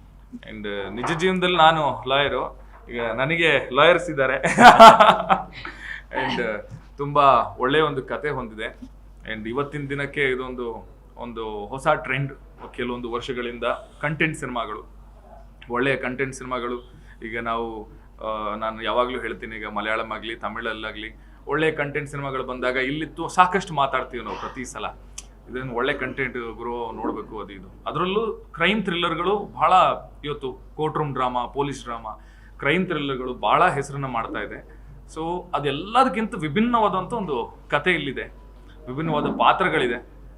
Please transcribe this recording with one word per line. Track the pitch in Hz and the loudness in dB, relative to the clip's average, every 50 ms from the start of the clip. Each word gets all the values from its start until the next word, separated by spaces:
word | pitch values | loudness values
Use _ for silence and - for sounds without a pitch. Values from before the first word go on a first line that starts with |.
| - - - - - - - - - - | -20 -20 -20 -20 -20 -20 -18 -18 -16 -14
And, | 107 110 104 104 | -14 -10 -8 -6
ಆ, | 101 101 98 95 | -6 -6 -6 -6
ನಿಜ | 98 117 123 - 170 156 | -6 -6 -4 -4 -2 0
ಜೀವನದಲ್ಲಿ | 170 185 185 185 180 180 180 | 0 0 2 2 2 2 4
ನಾನು | 170 160 160 160 160 151 139 120 113 113 123 | 8 8 8 8 6 2 0 -2 -2 -2 0
ಲಾಯರು, | 135 139 143 135 123 127 127 - - - - - - - - - | 0 2 2 2 0 -2 -4 -6 -8 -14 -18 -20 -20 -20 -16 -10
ಈಗ | 117 120 117 | -8 -4 -4
ನನಗೆ | 113 110 117 131 143 165 170 170 160 147 131 - - 123 | -4 -2 -2 -2 0 0 2 4 4 4 2 0 0 4
ಲಾಯರ್ಸ್ | 135 147 165 175 170 - 175 | 6 6 8 6 6 2 -2
ಇದ್ದಾರೆ. | 156 139 131 131 131 147 - | -2 0 0 0 0 0 0
<laughs> | 165 - 185 233 240 - - 226 226 220 - 208 220 220 - - - 190 - - - - - - - - - - - - - - - - | 0 6 10 12 12 12 12 12 12 12 12 10 8 8 6 2 0 0 0 0 -6 -12 -14 -14 -14 -14 -14 -14 -14 -14 -14 -14 -10 -6
And, | 127 131 127 123 123 120 | -4 -4 -2 -2 -2 -2
ಆ, | 113 107 104 - - - - - - - | -4 -4 -6 -10 -12 -16 -18 -18 -18 -10
ತುಂಬಾ | - 143 143 147 147 139 139 131 117 107 95 - - | -8 -6 0 2 6 6 8 8 6 4 0 -2 -2
ಒಳ್ಳೆ | 123 127 139 156 | 0 2 4 4
ಒಂದು | 160 151 139 135 123 | 4 2 0 -2 -6
ಕತೆ | - 123 113 127 151 | -6 -6 -6 -4 -4
ಹೊಂದಿದೆ. | 143 131 123 110 110 107 110 123 - - - - - - - - - - - - 110 | -4 -6 -6 -8 -10 -10 -10 -10 -10 -12 -18 -20 -20 -20 -20 -20 -20 -18 -12 -10 -10
And | 110 107 110 | -8 -8 -6
ಇವತ್ತಿನ | 117 135 143 139 - 147 143 135 | -4 -4 -4 -4 -6 -8 -8 -6
ದಿನಕ್ಕೆ | 143 143 143 135 139 147 143 | -6 -6 -6 -6 -4 -2 0
ಇದೊಂದು, | 135 131 123 131 127 127 123 123 117 113 110 95 - - - - - - | 0 0 -2 -4 -6 -8 -8 -8 -8 -8 -10 -14 -18 -20 -20 -20 -20 -16
ಒಂದು | - 120 120 117 113 113 110 107 104 101 | -14 -12 -10 -10 -8 -8 -8 -8 -8 -10
ಹೊಸ | 104 123 135 - 165 | -10 -10 -4 0 0
ಟ್ರೆಂಡ್, | 151 147 - 127 131 135 143 135 - - - - - - - - - | 0 0 0 -2 -2 -2 -2 -4 -6 -12 -18 -20 -20 -18 -18 -14 -8
ಕೆಲವೊಂದು | - 123 120 123 120 120 117 117 | -6 -6 -6 -6 -6 -6 -6 -6
ವರ್ಷಗಳಿಂದ | 120 117 - 131 120 120 120 120 120 117 120 131 - - - - - | -6 -6 -6 -6 -6 -6 -6 -8 -4 -4 -4 -4 -4 -8 -14 -12 -8
ಕಂಟೆಂಟ್ | - 147 156 143 175 160 151 | -6 -4 -2 -2 -2 -2 -2
ಸಿನಿಮಾಗಳು, | - - 127 123 120 113 107 107 107 - - - - - - - - - - - - - - - - - - | -4 -8 -8 -6 -6 -6 -6 -8 -10 -12 -16 -20 -20 -20 -20 -20 -20 -20 -20 -20 -20 -20 -20 -20 -20 -10 -6
ಒಳ್ಳೆಯ | 120 120 131 139 139 | -2 0 0 0 0
ಕಂಟೆಂಟ್ | 123 - 127 127 123 139 131 127 | 0 -2 -6 -4 -4 -4 -6 -6
ಸಿನಿಮಾಗಳು. | - 131 127 127 123 117 120 123 123 123 - - - - - - - - | -10 -10 -8 -6 -6 -6 -6 -6 -8 -10 -14 -20 -20 -20 -20 -18 -16 -12
ಈಗ | 113 110 117 | -10 -8 -6
ನಾವು, | 117 117 117 117 117 117 113 107 107 - - - - - - - - | -6 -4 -4 -4 -4 -6 -8 -10 -14 -16 -18 -20 -20 -20 -18 -10 -8
ಆ, | 110 110 107 107 104 104 | -6 -6 -4 -4 -6 -6
ನಾನು | 107 110 110 110 110 113 | -4 -6 -6 -6 -4 -4
ಯಾವಾಗ್ಲೂ | 107 107 120 123 123 127 123 | 0 0 2 0 0 -2 -4
ಹೇಳ್ತೀನಿ, | 113 110 110 90 117 113 110 | -6 -6 -8 -8 -10 -12 -10
ಈಗ | 107 107 107 | -10 -10 -8
ಮಲಯಾಳಂ | 107 104 104 107 110 113 110 113 110 | -6 -4 -2 -2 -2 -2 -2 -4 -8
ಆಗ್ಲಿ, | 107 101 113 113 | -8 -8 -10 -10
ತಮಿಳಲ್ಲಾಗ್ಲಿ | 110 110 101 107 113 117 117 110 107 110 110 104 107 107 110 - - - - - - - | -8 -8 -8 -8 -6 -6 -6 -6 -6 -8 -10 -10 -10 -12 -14 -14 -16 -20 -20 -20 -18 -8
ಒಳ್ಳೆ | - 139 151 156 160 156 | -6 -2 0 0 0 0
ಕಂಟೆಂಟ್ | 151 147 143 139 151 147 139 | -2 -4 -4 -4 -6 -8 -8
ಸಿನಿಮಾಗಳು | 143 139 139 139 131 131 127 | -10 -10 -8 -8 -6 -6 -6
ಬಂದಾಗ | 131 127 127 123 127 127 | -6 -6 -4 -2 -2 0
ಇಲ್ಲಿ | 131 131 127 143 156 160 | 0 -2 -2 -2 -4 -6
ತು-, | 143 - 165 165 147 | -8 -8 -8 -10 -4
ಸಾಕಷ್ಟು | - - 180 180 - 196 185 - 160 | 0 0 0 2 0 -2 -4 -4 -2
ಮಾತಾಡ್ತೀವಿ | 147 139 135 - 131 123 - - 120 113 | -2 -2 -2 -2 -4 -6 -6 -10 -10 -10
ನಾವು | 107 95 92 | -10 -10 -10
ಪ್ರತಿ | - 107 - 131 127 | -10 -10 -10 -12 -12
ಸಲ, | - - 113 101 92 87 - - - - - - - - - - - | -12 -10 -10 -10 -10 -10 -12 -18 -18 -18 -18 -18 -18 -20 -20 -18 -12
"ಇದೇನು | 113 127 131 131 120 | -10 -10 -8 -6 -4
ಒಳ್ಳೆ | 117 123 139 143 | -4 -2 -2 -2
ಕಂಟೆಂಟ್ | 139 131 127 123 131 135 127 120 127 117 113 110 | -4 -6 -8 -6 -6 -6 -6 -6 -8 -10 -10 -10
ಗುರು, | 107 117 120 120 120 117 110 110 | -10 -8 -8 -6 -6 -8 -8 -8
ನೋಡ್ಬೇಕು," | 110 113 - - 110 101 - 110 107 | -6 -6 -6 -6 -6 -10 -12 -12 -12
ಅದು | 101 95 98 | -12 -12 -14
ಇದು. | 98 - - - - - | -16 -18 -20 -20 -12 -10
ಅದ್ರಲ್ಲೂ | 117 120 147 175 185 190 214 233 220 - | -8 -4 -4 -4 -2 -2 -2 -2 -4 -6
ಕ್ರೈಮ್ | - - - - - 165 180 208 220 180 | -10 -14 -18 -6 -2 0 0 0 0 0
ಥ್ರಿಲ್ಲರ್‌ಗಳು | 196 170 170 170 175 165 156 175 180 202 208 | -2 -2 -2 -2 -2 -2 -2 -2 -2 -2 -2
ಬಹಳ, | 185 - - - 151 160 180 185 165 143 123 - - - - - - | -4 -8 -4 0 2 4 6 6 6 4 2 0 -6 -12 -18 -12 -10
ಇವತ್ತು | 143 147 - - 131 123 - - - - | -10 -8 -8 -8 -10 -10 -12 -16 -16 -6
ಕೋರ್ಟ್ | - 151 156 151 | -4 -4 -2 -2
ರೂಮ್ | 151 151 143 131 | -2 -2 -2 -2
ಡ್ರಾಮಾ, | 135 131 127 123 123 123 | -2 -2 0 0 -2 -4
ಪೊಲೀಸ್ | 117 - 135 143 143 131 - - | -4 -4 -4 -2 -2 -4 -8 -10
ಡ್ರಾಮಾ, | 120 120 117 110 107 110 - - - - - - - - - | -10 -10 -10 -10 -12 -14 -14 -18 -20 -20 -20 -20 -20 -16 -4
ಕ್ರೈಮ್ | - 139 151 185 185 | 0 2 2 2 2
ಥ್ರಿಲ್ಲರ್‌ಗಳು | 175 175 151 143 139 135 123 127 127 123 | 0 -2 -2 -2 -4 -4 -4 -4 -6 -6
ಬಹಳ | 113 107 - 123 147 170 180 | -2 2 4 6 6 6 4
ಹೆಸರನ್ನ | 147 139 135 - 139 143 139 | 4 0 -4 -6 -6 -8 -6
ಮಾಡ್ತಾ | 131 123 117 113 - - 113 | -4 -4 -4 -4 -4 -6 -6
ಇದೆ. | 104 98 107 135 160 - - - - - - - - - - | -6 -8 -10 -14 -16 -18 -20 -20 -20 -20 -20 -20 -20 -14 -10
So | 156 160 165 175 180 175 - - | -8 -6 -4 -6 -6 -6 -6 -6
ಅದೆಲ್ಲದಕ್ಕಿಂತ | 147 143 143 135 143 175 202 226 247 269 262 180 214 220 202 170 | -2 -2 -2 -2 -4 -6 -2 2 2 2 2 2 -2 -4 -4 -6
ವಿಭಿನ್ನವಾದಂಥ | - 151 156 143 202 220 240 247 233 214 202 185 190 185 175 233 | -6 -6 -2 0 0 2 2 2 2 2 2 2 -2 -4 -4 -6
ಒಂದು | 226 196 165 143 120 110 98 - - - - | -6 -4 -4 -2 -4 -4 -6 -10 -16 -6 -2
ಕತೆ | - 143 143 185 180 | -2 0 2 0 0
ಇಲ್ಲಿದೆ, | 160 147 139 123 120 110 117 - - - - - - - - - - - | 0 -2 -4 -6 -8 -10 -12 -14 -18 -20 -20 -20 -20 -20 -20 -20 -18 -14
ವಿಭಿನ್ನವಾದ | - 127 135 165 165 156 147 139 | -10 -8 -6 -4 -2 -2 0 0
ಪಾತ್ರಗಳಿದೆ, | 143 135 - 117 127 156 - 185 175 156 156 135 123 117 120 - - - - - - - | -2 0 4 4 6 6 4 2 2 2 2 0 0 -2 -4 -8 -12 -20 -20 -20 -20 -14